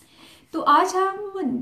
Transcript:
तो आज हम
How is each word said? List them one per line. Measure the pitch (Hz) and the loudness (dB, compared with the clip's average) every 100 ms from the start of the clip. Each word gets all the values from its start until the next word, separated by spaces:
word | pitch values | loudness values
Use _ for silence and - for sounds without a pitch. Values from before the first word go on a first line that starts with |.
| _ _ - - _ | _ _ -20 -20 _
तो | 320 | -4
आज | - 294 370 | 2 4 4
हम | 370 381 392 403 381 277 254 | 0 -2 -2 -8 -6 -4 -4